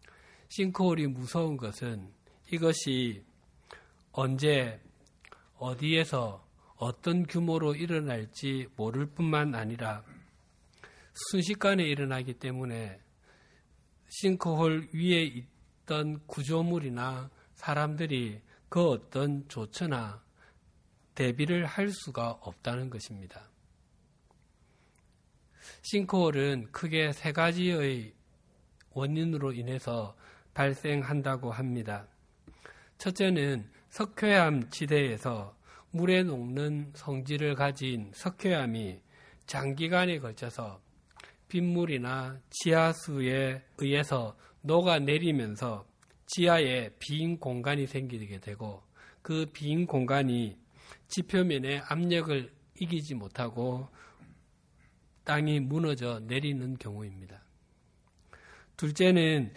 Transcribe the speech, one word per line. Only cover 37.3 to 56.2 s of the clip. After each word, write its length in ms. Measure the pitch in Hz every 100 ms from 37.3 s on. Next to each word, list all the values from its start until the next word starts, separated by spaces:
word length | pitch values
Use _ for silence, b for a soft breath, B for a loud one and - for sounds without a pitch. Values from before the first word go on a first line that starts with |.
| 147 151 139
가진 560 | 143 135 131 120 104
석회암이 880 | - 185 - 196 170 127 113 104 92 _ b b b -
장기간에 760 | 139 135 139 165 180 180 165
걸쳐서 600 | 123 110 120 - 110 95 _ _ _ - B B -
빗물이나 920 | 180 175 175 170 139 123 131 131 131 -
지하수에 1120 | - 170 160 160 160 - 143 127 131 135 131 - -
의해서 580 | 139 143 143 131 110 - b b
녹아내리면서 1200 | 147 165 180 160 139 151 170 147 113 107 127 104 98 _ _ _ -
지하에 640 | - 175 165 139 127 107 -
빈 400 | - 151 160 170
공간이 480 | 131 123 123 143 135
생기게 540 | 139 131 120 104 98
되고, 420 | 104 104 110 98 _ B B B
그 240 | - 156 156
빈 340 | - 147 156 175
공간이 720 | 139 127 135 135 120 110 95 _ B B B -
지표면의 720 | - 180 190 180 143 131 143 147
압력을 640 | 151 175 170 160 139 123 - _ -
이기지 340 | 175 165 151
못하고 720 | 127 98 - 120 117 127 127 131 B B B B B _ _ _ _ - _ _ _ -
땅이 340 | 147 151 147
무너져 640 | 131 151 165 135 120 117